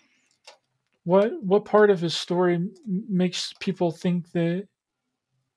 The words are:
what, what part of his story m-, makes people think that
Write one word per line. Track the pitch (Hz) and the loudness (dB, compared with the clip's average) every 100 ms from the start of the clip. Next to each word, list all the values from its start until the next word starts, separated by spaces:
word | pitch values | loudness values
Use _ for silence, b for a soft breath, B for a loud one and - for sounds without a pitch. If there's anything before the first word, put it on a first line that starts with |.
| _ _ _ _ - - _ _ _ _ | _ _ _ _ -20 -20 _ _ _ _
what, | - 190 214 339 | 0 2 2 -2
what | 202 202 208 | 0 0 2
part | 208 208 | 4 4
of | 190 | 4
his | 170 - | -2 -6
story | - 175 180 | -4 0 0
m-, | 175 185 349 277 | 0 -4 -8 -6
makes | 185 226 185 180 - - - | -6 -2 0 0 -2 -10 -8
people | - 180 175 | -8 -2 -2
think | 160 180 175 165 | -2 -2 -2 -4
that | 175 170 175 196 _ _ _ _ _ _ _ _ | -2 -2 -2 -8 _ _ _ _ _ _ _ _